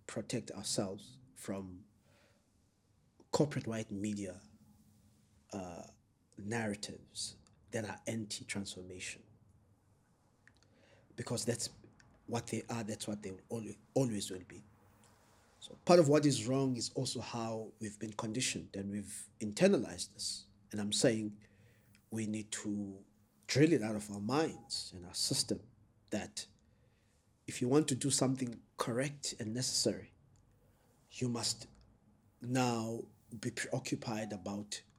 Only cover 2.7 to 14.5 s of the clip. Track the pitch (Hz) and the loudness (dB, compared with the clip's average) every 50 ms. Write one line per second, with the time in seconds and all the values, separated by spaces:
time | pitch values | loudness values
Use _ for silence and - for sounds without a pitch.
2.7 | _ _ _ _ _ _ _ _ _ _ - - - - 151 143 - 131 - 110 | _ _ _ _ _ _ _ _ _ _ -12 -4 2 2 2 2 2 -4 -4 -4
3.7 | 110 113 110 - 104 98 101 107 101 101 101 90 90 - - - - - - - | -4 -4 -4 -6 -6 -4 -2 -2 -2 -2 -4 -6 -8 -12 -16 -20 -20 -20 -20 -20
4.7 | - - - - _ - - - _ _ _ _ _ - _ - 107 98 92 90 | -20 -20 -20 -20 _ -20 -20 -20 _ _ _ _ _ -20 _ -10 -8 -8 -8 -8
5.7 | 85 - - 104 - _ _ _ _ _ _ _ - 107 101 104 113 117 113 107 | -10 -12 -14 -16 -20 _ _ _ _ _ _ _ -16 -10 -6 -4 -2 -2 -2 -2
6.7 | 101 - - - - - - - - - - - - - - - - - - - | -2 -4 -6 -10 -12 -14 -16 -14 -10 -10 -10 -10 -10 -16 -20 -20 -20 -20 -16 -6
7.7 | - 113 107 98 95 - - 113 113 113 107 104 - - 101 - - 101 98 - | -6 -4 -4 -4 -8 -8 -6 -6 -4 -4 -4 -6 -8 -10 -8 -6 -6 -6 -6 -6
8.7 | - 92 90 92 92 92 - - - - - - - - - - - - _ _ | -10 -12 -12 -12 -12 -10 -10 -10 -10 -12 -18 -20 -20 -20 -20 -20 -20 -20 _ _
9.7 | _ _ _ _ _ _ _ _ _ _ _ _ _ _ _ - _ _ _ _ | _ _ _ _ _ _ _ _ _ _ _ _ _ _ _ -20 _ _ _ _
10.7 | _ - - - - - - _ - - - - 123 110 - 120 120 - - - | _ -20 -20 -20 -20 -20 -20 _ -10 -8 -4 -4 -2 -2 0 0 0 0 -2 -8
11.7 | - - - - - - - - - - - - 117 117 - - 110 113 - - | -10 -14 -20 -20 -20 -20 -20 -20 -20 -18 -8 -4 -2 -2 -2 -2 -4 -4 -4 -4
12.7 | 120 117 107 104 107 - - 110 104 104 - 95 92 - - - 120 113 104 104 | -4 -4 -4 -4 -6 -6 -4 -6 -6 -4 -6 -8 -10 -10 -10 -8 -6 -6 -6 -8
13.7 | 101 - - _ - 135 135 120 107 101 - - 92 92 - - | -12 -14 -12 _ 2 2 2 2 0 -2 -4 -4 -8 -10 -10 -14